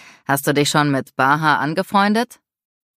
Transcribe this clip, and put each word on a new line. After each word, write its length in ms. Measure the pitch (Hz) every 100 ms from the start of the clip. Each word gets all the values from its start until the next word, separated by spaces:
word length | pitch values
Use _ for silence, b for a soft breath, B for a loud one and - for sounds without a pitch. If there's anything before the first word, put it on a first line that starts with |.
| B B -
hast 220 | 139 -
du 60 |
dich 160 | 143 143
schon 220 | 156 147
mit 240 | 135 - -
Baha 400 | 135 151 156 131
angefreundet?“, 800 | 139 165 190 202 202 214 240 - _ _ _ _ _